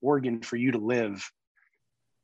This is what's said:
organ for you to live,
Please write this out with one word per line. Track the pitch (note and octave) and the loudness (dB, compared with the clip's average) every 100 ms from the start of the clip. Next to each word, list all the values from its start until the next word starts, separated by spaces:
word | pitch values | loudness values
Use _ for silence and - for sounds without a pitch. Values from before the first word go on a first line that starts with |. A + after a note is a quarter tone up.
organ | B2+ C#3+ B2+ A#2 | 2 2 2 -2
for | A2+ A#2+ | -4 -2
you | B2+ | 0
to | A#2+ | 2
live, | G#2+ B2 A2 G2 - - _ _ _ _ _ _ _ _ | 2 0 0 -4 -12 -16 _ _ _ _ _ _ _ _